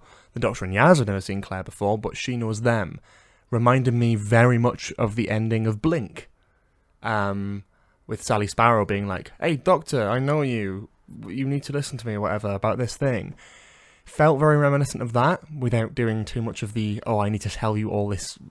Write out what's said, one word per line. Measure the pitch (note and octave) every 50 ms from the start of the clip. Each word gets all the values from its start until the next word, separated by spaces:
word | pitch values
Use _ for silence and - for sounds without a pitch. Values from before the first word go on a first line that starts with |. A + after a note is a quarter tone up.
| - - - - _ _ -
The | A#2
Doctor | A#2+ G2+ - - G2
and | F#2 F#2+
Yaz | G#2 C3+ F3 F3+
have | C#3+ A#2
never | G#2 G2 F#2+
seen | - - G2 G2
Claire | - - F#2 F#2+ -
before, | - - - G#2 G2+ A2
but | G#2+ G#2 - -
she | - - B2+ B2
knows | A#2+ A2+ A2 A2 G#2+
them. | A#2+ A#2+ A#2 G#2+ F#2 - - - _ _ - - _ _ _ _ _ -
Reminded | B2+ A2+ A#2+ A#2+ B2+ C3+ B2 B2+ A#2
me | A#2+ A#2 A#2 A2+
very | G#2 G#2 G#2+ A#2+ A2+ A#2+ B2+ B2
much | A#2 A#2 A#2+ - - - - -
of | - A#2+ G#2 G#2+
the | A#2+ G#2+ -
ending | G#2+ G#2+ A2 A2 A2+ A2 A2
of | A2+ G#2+ G#2
Blink, | - D#3+ - D#3 G2+ - - - - - _ _ _ _ _ _ _ _ _ _ _ _ _ _ -
um, | A2+ A2 G#2 G2+ G2+ G2 G2+ G2 G2+ G2+ G2+ - _ _ _ _ _ _ _ _
with | - A2 - -
Sally | - A2+ G#2 G#2
Sparrow | G2+ - - A#2 A#2+ A#2 G#2+ G2+
being | G2 G2+ G2+ G2+
like, | G2+ F#2 - - - - -
"Hey, | - E3+ D#3
Doctor, | B2 - F#3+ F#3 F3 - - D3 B2 G#2+
I | G2+ A#2+ C3
know | C3+ C#3+ D3+ D3+
you. | C#3+ C3 A#2+ A2 G2+ F#2+ F#2+ G2+ A2 - _ _ _ - - A2+ G#2+
You | F#2+ G2+ C3 C3+
need | C3+ C#3 C#3 -
to | - C#3
listen | C#3+ C#3 - C#3
to | A#2 A2+
me," | A2+ G#2
or | G2+
whatever, | G#2+ D#2 G#2 G#2 G#2+ G2+ G2
about | F#2+ - A2 G2
this | A#2+ B2 A#2 -
thing. | - C#3+ C3+ A#2+ F#2+ - - - - - - - - - - - - _ _ _ _ _
Felt | - - - D3+ D#3+ D3 C3+
very | D3+ D3+ D3+
reminiscent | D3 D3 C#3+ C#3 C#3 C#3 C#3+ - - B2
of | A#2+
that, | A#2 A#2+ B2+ D#3+ F3+ - - - D3+
without | C#3 B2+ A#2 A#2+ A2+ A2+ - -
doing | B2 A#2 A2+ A2 A2 G#2+
too | - - A#2+
much | A2+ A2 G#2+ - A2+
of | G#2 G#2+
the, | A2+ G#2+ G#2 G#2 - -
"Oh, | A2+ A2+ G#2
I | G2+
need | G#2 G#2+ G2+
to | - G2
tell | - - A2+ A2 G#2+
you | G#2+ G#2+ -
all | - G#2 G2+
this | G2+ G2+ - - - - - - -